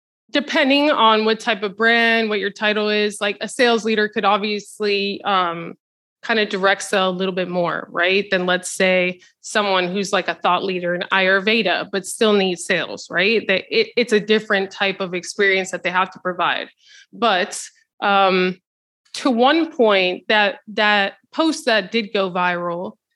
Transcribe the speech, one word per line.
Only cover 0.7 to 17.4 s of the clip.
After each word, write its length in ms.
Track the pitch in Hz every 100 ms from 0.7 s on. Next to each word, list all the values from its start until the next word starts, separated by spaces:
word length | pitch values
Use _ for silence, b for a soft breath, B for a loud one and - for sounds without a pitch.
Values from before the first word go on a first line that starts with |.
| 285 294
on 360 | 285 220 214 220
what 140 | 220
type 220 | - 202
of 140 | 208 202
brand, 540 | 226 233 233 226 226
what 100 | 208
your 100 | 196
title 380 | - 214 214 208
is, 320 | 208 208 202
like, 180 | 208 202
a 60 | 220
sales 340 | - 240 233
leader 240 | 214 214 214
could 160 | 214
obviously, 1000 | 196 208 208 208 202 - 208 202 196 196
um, 500 | - 190 175 170 170 - _ _ _ _
kind 180 | - 226
of 100 | 208
direct 320 | 202 190 196
sell 280 | - 202 190
a 20 |
little 220 | 180 190
bit 160 | 185 180
more, 400 | 180 170 - -
right? 380 | - 175 196 202
Than, 140 | 190 180
let's 260 | 180 180
say, 480 | - 190 185 180 180 b _
someone 460 | - 220 202 185 180
who's, 240 | 196 190
like, 160 | 196 175
a 60 | 170
thought 280 | 196 175
leader 320 | 196 180 175 175
in 60 | -
Ayurveda, 800 | 190 185 196 196 226 180 170 180
but 140 | 196 190
still 280 | - 220
needs 320 | 208 190 170 -
sales, 420 | 175 131 101 -
right? 360 | 170 196 220 -
That 180 | 185 -
it, 200 | 220 220 -
it's 160 | 233
a 60 | 208
different 520 | 208 214 214 196 196
type 300 | - 196 190
of 120 | 190
experience 580 | 175 - - 196 190 185
that 120 | 175
they 80 | 180
have 180 | 180 185
to 80 | -
provide. 500 | 180 175 160 131 - _ B B B
But, 500 | 190 226 180